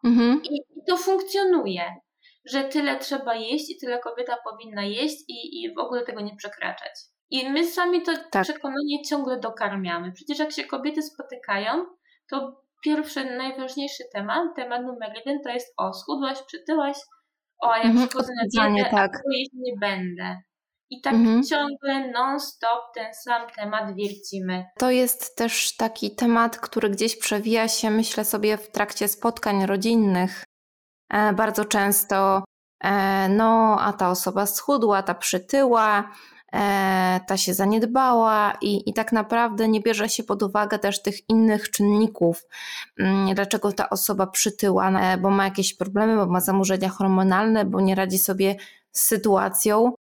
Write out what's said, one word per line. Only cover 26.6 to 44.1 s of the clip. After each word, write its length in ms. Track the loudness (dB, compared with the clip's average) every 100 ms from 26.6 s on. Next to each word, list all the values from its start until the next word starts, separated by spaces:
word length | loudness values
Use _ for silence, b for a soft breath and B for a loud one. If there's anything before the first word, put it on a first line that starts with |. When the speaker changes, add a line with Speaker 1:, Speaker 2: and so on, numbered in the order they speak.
| -6 -2 0
Speaker 1:
gdzieś 260 | 0 0 -2
przewija 520 | -2 -2 0 0 2
się, 220 | 0 0
myślę 360 | 0 0 -2 -2
sobie, 320 | 0 0 0
w 140 | -4
trakcie 360 | -4 -4 -2 -4
spotkań 580 | -2 -2 -2 0 0 2
rodzinnych. 800 | 0 2 4 4 4 0 -4 -16 _ _ _ _ _ _
E, 240 | 0 2
bardzo 320 | 2 0 0 0
często, 760 | 2 2 0 0 2 4 2 0 _ _ _
e, 460 | 0 2 2 2 4
no, 480 | 4 6 6 6 4
a 120 | 2
ta 160 | 0 0
osoba 360 | 2 -2 -2 -2
schudła, 580 | -2 0 2 4 2
ta 100 | 2
przytyła, 960 | -4 -2 -4 0 2 4 4 4 2 0 B B B B
e, 680 | -2 2 2 2 4 4 2 0
ta 100 | -2
się 160 | 0
zaniedbała 1040 | 2 4 4 2 4 4 6 4 4 2 0
i, 280 | 0 0 -2
i 40 |
tak 180 | -4 0
naprawdę 560 | 0 2 2 0 2 2
nie 140 | 4
bierze 280 | 2 0 0
się 140 | -4
pod 200 | -4 -2
uwagę 360 | 0 0 0 0
też 220 | 0 -2
tych 280 | -4 -6 _
innych 420 | 4 6 4 -2
czynników, 720 | 0 4 4 2 2 0 0 -8 B B B B -2
mm, 360 | 0 2 2 0
dlaczego 360 | 0 0 -2
ta 180 | -2 -4
osoba 380 | -2 -2